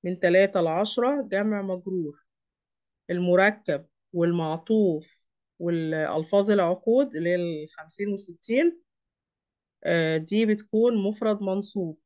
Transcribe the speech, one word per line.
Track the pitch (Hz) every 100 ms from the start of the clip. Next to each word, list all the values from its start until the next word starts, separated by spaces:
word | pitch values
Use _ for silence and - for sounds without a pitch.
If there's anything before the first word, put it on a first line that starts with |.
| 180
من | 180
تلاتة | 180 180 196 196
لعشرة | 170 160 214 - 240 285 220
جمع | 190 208 208
مجرور. | 196 180 185 185 156 147 _ _ _ _ _ _ _ _ -
المركب | 180 180 180 196 208 - 143 - _ _
والمعطوف | 175 170 175 160 165 - 220 202 156 160 _ _ _ _ _
والألفاظ | 175 170 160 156 156 127 165 202 202
العقود | 208 170 180 - 240 277 160
اللي | 170
هي | 180 175 160 156
الخمسين | - 160 - 202
وستين، | 196 196 170 202 240 339 339 _ _ _ _ _ _ _ _ _ _
آه، | - 170 160 160
دي | 160 208 226
بتكون | 208 - 214 233 226
مفرد | 196 214 220 208
منصوب. | 196 190 202 208 170 156